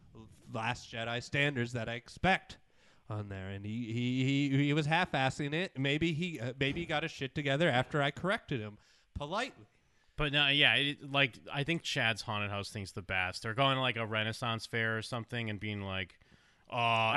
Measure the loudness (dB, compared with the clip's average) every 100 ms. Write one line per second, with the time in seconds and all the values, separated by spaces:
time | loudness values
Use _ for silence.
0 | -20 -20 -20 -20 -10 -4 -2 -2 -6 -6
1 | -4 -4 -2 0 2 0 -2 -2 -6 -8
2 | -10 0 2 2 0 -20 _ _ _ -18
3 | -8 -8 -6 -8 -8 -8 -6 -6 -4 -2
4 | 0 2 2 2 4 4 4 2 4 2
5 | 2 2 0 0 -2 -2 -4 -2 0 2
6 | 2 0 -2 -4 -6 0 0 0 -2 -2
7 | -2 -4 -6 -2 2 4 4 4 4 2
8 | 0 0 -2 -2 -2 -4 -4 -12 _ _
9 | _ -10 -6 -4 -4 -8 -20 _ _ _
10 | _ -2 2 4 6 6 6 6 2 -2
11 | -2 2 2 0 -8 -4 -2 -2 -2 0
12 | 2 0 -2 -2 -2 -4 -6 -8 -8 -8
13 | -4 -2 -2 -4 -4 2 2 2 0 -2
14 | -2 -2 -2 -2 -4 -4 -2 -2 0 -2
15 | -4 -8 -6 -6 -4 -4 -4 -4 -4 -6
16 | -6 -12 _ -20 _ _ -6 0 2 4
17 | 4